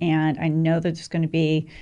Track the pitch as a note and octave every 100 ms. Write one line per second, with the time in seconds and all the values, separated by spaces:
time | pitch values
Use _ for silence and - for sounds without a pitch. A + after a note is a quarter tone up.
0 | E3+ D#3 D#3 - D#3+ D#3 D#3+ E3 E3+ E3
1 | - E3+ D#3+ E3 D#3 D#3 D#3 -